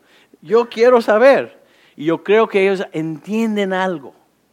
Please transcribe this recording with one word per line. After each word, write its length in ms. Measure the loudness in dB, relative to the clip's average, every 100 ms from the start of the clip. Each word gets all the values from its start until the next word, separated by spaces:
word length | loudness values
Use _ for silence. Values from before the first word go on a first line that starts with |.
| _ _ _ _
Yo 260 | -2 0 0
quiero 320 | 0 2 2
saber. 640 | 2 4 4 4 0 -12 _ _ _ -10
Y 100 | -4
yo 160 | -4
creo 260 | 0 0 2
que 140 | 0
ellos 220 | 0 -2 -6
entienden 800 | -8 -8 -8 -8 -4 -2 -2 -4
algo. 420 | -2 -4 -6 -12 _ _ _ _